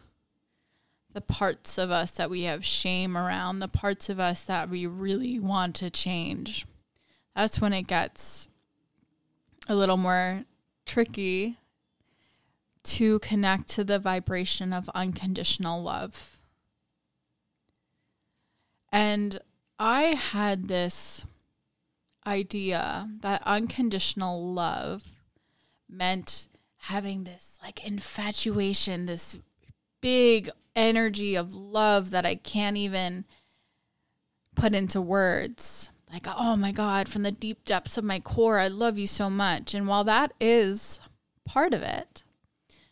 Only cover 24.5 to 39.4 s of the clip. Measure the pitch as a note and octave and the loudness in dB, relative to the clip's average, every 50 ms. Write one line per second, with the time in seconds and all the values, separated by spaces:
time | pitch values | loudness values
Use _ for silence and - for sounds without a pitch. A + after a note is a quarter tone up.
24.5 | F3+ F3+ E3+ D#3+ - - C3 D3 F3+ G3+ - - - - _ _ _ _ _ _ | -4 -2 -2 -2 -2 -4 -4 -6 -8 -8 -10 -16 -20 -20 _ _ _ _ _ _
25.5 | _ _ _ _ _ _ _ _ F3 F#3 F#3 F3+ F#3+ F#3+ F3 - - - - - | _ _ _ _ _ _ _ _ -8 -2 0 0 0 0 -2 -4 -6 -6 -6 -10
26.5 | _ _ _ _ _ _ - - G3 G3+ G3 G3 G3 F#3+ F#3 F3+ F3 F3+ - - | _ _ _ _ _ _ -10 -6 -4 -4 -4 -4 -8 -8 -10 -12 -14 -18 -18 -18
27.5 | - - - G3+ G3+ - - G#3 G3+ G3+ - - - - G#3 G#3 G#3 - - A3+ | -18 -18 -18 -16 -16 -14 -10 -8 -8 -8 -8 -8 -8 -6 -6 -4 -2 -2 -2 0
28.5 | G#3 G#3 G3 G3 G3 G3 - G3 F3+ F3 F3 F3+ F3 E3+ - - - - - _ | 0 0 0 2 2 2 2 0 0 -4 -4 -6 -4 -4 -4 -6 -6 -8 -14 _
29.5 | _ _ _ _ - _ _ _ _ _ - B3+ B3+ B3+ B3 A#3+ A#3 A3 F#3 - | _ _ _ _ -20 _ _ _ _ _ 0 4 6 8 8 8 8 6 4 -2
30.5 | - - _ _ _ A#3 A3 A3+ A3+ A3+ A3+ A3 G3+ G3+ G#3 G3+ G3 F3+ F3 F3+ | -12 -16 _ _ _ 4 4 6 6 4 4 2 0 0 -2 0 0 0 -2 -4
31.5 | F#3+ F#3+ G3 G3+ G#3 G#3+ G#3+ G#3+ G#3 G3+ F#3+ F#3 G3 F3+ F3 F3 F#3 - - - | -8 -12 -14 -4 0 2 4 6 6 4 2 2 0 0 2 2 -2 -2 -6 -6
32.5 | - G#3+ G#3 G3+ G3+ G#3 G3+ G3+ F#3+ F#3+ F#3 F3 F3+ F3+ F#3+ - - _ _ _ | -4 -2 0 0 0 -2 -2 -2 -2 -2 -2 -2 -4 -8 -10 -14 -18 _ _ _
33.5 | _ _ _ _ _ _ _ _ _ _ _ _ _ _ _ _ _ _ _ _ | _ _ _ _ _ _ _ _ _ _ _ _ _ _ _ _ _ _ _ _
34.5 | _ - - G#3+ G#3 G3 G3 F#3 - F#3+ F3+ E3+ F#3+ G3 F#3+ F#3 E3+ - - - | _ 0 2 2 2 2 0 0 0 -2 0 0 2 4 4 4 2 2 -2 -4
35.5 | A#3+ - - - - - - - - _ _ _ E3 F3 - - F#3+ - A#3+ A#3 | -6 -4 -4 -2 -2 -2 -4 -6 -8 _ _ _ -16 -12 -10 -8 -4 0 2 2
36.5 | A3+ G#3 G3 G3+ G3+ G#3+ G#3 G#3 G3 G3 G3 - - G#3 G3+ G3+ G3+ - - G#3+ | 2 2 2 0 0 0 0 0 2 0 0 0 -2 -2 -2 -2 -2 -4 -6 -6
37.5 | A3 - _ - G#3 F3+ - - - A#3+ G#3+ G#3 F#3+ F#3 - - - A#3 A3+ A3+ | -8 -8 _ -2 -2 -2 0 -2 -4 -2 -2 -2 -2 -4 -4 -4 2 4 4 6
38.5 | A3 G3+ F#3+ F#3+ F#3+ G3+ A#3 A#3 A3 G3+ G3+ G3 - - G#3 G3 F#3+ G3 | 6 4 4 2 2 2 0 0 0 0 -2 -2 0 0 0 0 0 2